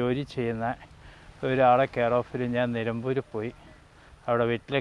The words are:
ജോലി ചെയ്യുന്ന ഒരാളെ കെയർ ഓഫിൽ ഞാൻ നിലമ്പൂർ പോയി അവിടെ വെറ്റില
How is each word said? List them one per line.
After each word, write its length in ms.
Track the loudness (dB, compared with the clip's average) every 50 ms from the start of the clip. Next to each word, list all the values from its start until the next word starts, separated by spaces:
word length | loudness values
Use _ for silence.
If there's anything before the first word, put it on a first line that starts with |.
ജോലി 220 | 0 0 0 -2 -4 -8 -6
ചെയ്യുന്ന 320 | -4 -4 -4 -4 -4 -4 -6 -6 -8 -12 -20 -20 -20 -20 -20 -20 -20 -20 -20 -16 -6 -4
ഒരാളെ 400 | -2 2 4 6 6 6 6 4 2 0
കെയർ 180 | -2 0 2 2 0
ഓഫിൽ 220 | 0 -2 -4 -4 -4 -2 0 -2
ഞാൻ 100 | -2 -2 -2
നിലമ്പൂർ 420 | -4 -4 -4 -4 -4 -4 -4 -4 -4 -4 -6 -8
പോയി 200 | -8 -8 -8 -10 -12 -20 -20 -20 -20 -20 -20 -20 -20 -20 -20 -20 -14 -4 -2
അവിടെ 160 | 0 2 2 0
വെറ്റില 260 | 0 -4 -4 -4 -4 -4